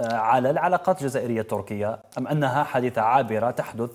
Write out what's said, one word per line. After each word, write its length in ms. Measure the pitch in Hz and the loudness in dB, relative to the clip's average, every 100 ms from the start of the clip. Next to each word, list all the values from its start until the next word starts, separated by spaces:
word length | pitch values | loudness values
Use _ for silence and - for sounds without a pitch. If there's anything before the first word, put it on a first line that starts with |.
آه، 140 | 117 | -2
على 360 | 113 110 127 127 | 0 2 4 4
العلاقات 520 | 139 170 180 - 185 | 2 2 0 0 0
الجزائرية 380 | 139 127 120 113 | 0 -2 -2 -2
التركية، 580 | 107 104 98 104 104 113 - - | -2 -4 -4 -4 -4 -4 -10 -8
أم 80 | 127 | -2
أنها 380 | 151 139 131 | 0 2 0
حادثة 380 | - 131 123 117 | 0 0 0 2
عابرة 480 | 110 135 117 107 117 | 4 4 2 0 0
تحدث 400 | 120 - 107 117 | -2 -6 -4 -6